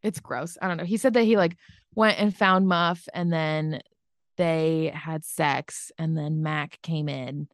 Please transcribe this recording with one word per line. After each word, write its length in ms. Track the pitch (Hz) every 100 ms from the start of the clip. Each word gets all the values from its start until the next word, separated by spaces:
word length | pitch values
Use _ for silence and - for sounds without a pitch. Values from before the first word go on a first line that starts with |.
it's 160 | 208 -
gross. 380 | - 123 160 -
I 60 | 185
don't 100 | 170
know. 60 |
He 140 | 180 214
said 160 | 269
that 100 | 240
he, 140 | 226 220
like, 200 | 170 170 - - _ -
went 240 | 220 -
and 160 | 208 185
found 320 | 196 185 190
Muff 400 | 175 170 175 -
and 180 | - 175
then 480 | 165 156 156 156 151 - _ _ _ _ -
they 540 | 170 160 160 160 160
had 320 | 156 160 160 -
sex 680 | - 151 135 - - - -
and 200 | 165 160
then 260 | 151 156
Mac 360 | 156 151 143 -
came 260 | - 160 147
in 380 | 139 127 143 151